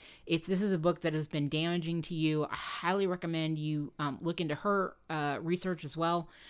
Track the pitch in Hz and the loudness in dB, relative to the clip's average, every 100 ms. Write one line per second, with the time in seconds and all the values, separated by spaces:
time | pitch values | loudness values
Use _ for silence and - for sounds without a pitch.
0 | - - - 160 180 185 208 180 170 175 | -18 -12 -2 0 2 0 2 2 2 2
1 | 165 156 147 151 143 156 170 175 165 170 | 0 0 0 0 0 0 0 0 0 -2
2 | 156 160 156 151 147 - - - 170 196 | -2 0 2 2 0 -4 -6 -2 2 2
3 | 190 180 165 160 160 156 151 151 147 - | 2 0 0 0 0 0 0 -2 -2 -2
4 | 147 - 170 175 160 - 208 196 185 - | -4 -2 -2 0 -2 0 2 2 0 -4
5 | - 147 143 135 165 180 185 165 143 160 | -6 -2 0 0 0 0 0 -4 -6 0
6 | 165 170 160 - | 2 2 -2 -12